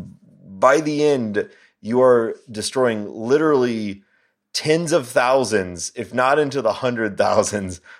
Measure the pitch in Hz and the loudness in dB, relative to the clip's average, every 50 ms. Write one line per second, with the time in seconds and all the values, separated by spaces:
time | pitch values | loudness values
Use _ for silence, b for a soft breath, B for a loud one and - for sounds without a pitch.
0 | - - - - _ _ _ _ - 95 95 95 127 127 139 160 151 151 151 143 | -14 -14 -18 -20 _ _ _ _ -20 -16 -4 2 4 4 4 4 0 -2 -2 0
1 | 151 151 143 127 117 107 101 104 - b b b b b b b - 107 120 127 | 2 2 2 0 -2 -4 -4 -4 -6 b b b b b b b -6 -2 2 4
2 | 127 127 123 117 113 110 - - _ 127 110 107 101 - - 135 127 120 113 104 | 6 6 6 4 2 0 -6 -8 _ -14 -10 -8 -8 -4 -2 0 0 0 0 -2
3 | 104 98 - 110 110 120 139 151 160 156 147 127 123 120 117 110 107 101 95 98 | -6 -8 -10 -6 -2 2 2 2 4 4 2 2 2 0 -2 -4 -6 -6 -8 -10
4 | _ _ _ _ _ _ _ _ _ _ - - - 151 156 165 170 147 170 160 | _ _ _ _ _ _ _ _ _ _ -10 -6 0 0 0 0 0 0 0 -2
5 | 123 - - 135 123 127 135 139 123 101 110 101 92 90 87 85 - - - 123 | 0 0 0 0 2 4 2 2 2 2 0 -2 -2 -2 -8 -10 -12 -12 -10 -10
6 | 107 - 110 123 127 131 143 151 151 139 135 139 110 107 98 - 131 123 120 113 | -12 -6 -2 0 2 2 2 2 0 -2 -2 -2 -2 -2 -2 -2 -2 -4 -2 -2
7 | 110 104 92 82 104 104 101 110 98 - 110 101 98 90 90 - B B B B | -4 -4 -2 0 0 2 2 2 0 0 -2 -6 -6 -6 -10 -12 B B B B